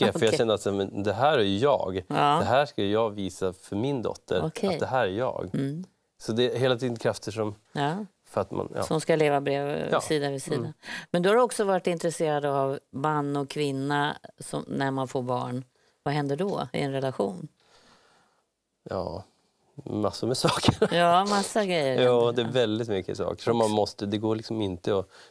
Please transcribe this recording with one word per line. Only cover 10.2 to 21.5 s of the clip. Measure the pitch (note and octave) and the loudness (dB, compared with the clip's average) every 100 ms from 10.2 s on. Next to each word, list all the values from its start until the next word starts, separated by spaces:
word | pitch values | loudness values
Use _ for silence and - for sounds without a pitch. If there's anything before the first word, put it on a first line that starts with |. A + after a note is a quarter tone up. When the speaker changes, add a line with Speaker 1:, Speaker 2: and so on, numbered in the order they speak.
| C#3+ | -2
Speaker 2:
vid | C#3 | -4
sida. | C#3+ D3 | -4 -4
Speaker 1:
Mm. | A#2 - - - - | -4 -10 -14 -14 -4
Speaker 2:
Men | F3 | 0
du | F3+ | 4
har | A3 | 4
också | B3 - | 4 2
varit | G3+ F#3 F#3 | 2 2 0
intresserad | E3+ F3 D#3 D#3 D3 C#3+ | 0 -2 0 0 2 0
av | C#3 C3+ C#3 - | 0 0 -2 -8
man | - D3+ D3+ C#3+ C#3+ | -4 0 0 0 -2
och | C3+ | -4
kvinna | D3+ D3 C3+ C#3 C#3+ D3 D3 - - | -2 -2 -2 -2 0 -2 -4 -12 -18
som, | - D3 - | -10 -8 -6
när | C#3 C#3 | -2 -2
man | C3+ C3 | -2 -2
får | C#3 | -4
barn. | B2 B2 B2+ B2 B2+ _ _ _ | -2 -2 -2 -6 -8 _ _ _
Vad | - | -4
händer | D3 C#3+ C#3+ | -2 0 -2
då | G3 D3+ C#3 | -2 -4 -4
i | - | -4
en | C#3+ | -2
relation? | C3+ C3+ B2+ G2 F#2+ D#3 - _ _ _ _ _ _ _ _ _ _ _ _ - | -2 -2 -2 -2 -4 -12 -16 _ _ _ _ _ _ _ _ _ _ _ _ -8
Speaker 1:
Ja, | F#2+ F#2 E2+ - _ _ _ _ - | -6 -4 -8 -12 _ _ _ _ -16
massor | - G#2+ G#2 - A#2 | -6 -2 -2 -2 -2
med | B2+ | 0
saker. | - - - - - E3+ | 0 2 2 4 2 4
Speaker 2:
Ja, | F3 F3 G3+ | 6 6 4
massa | G3+ G3 | 2 2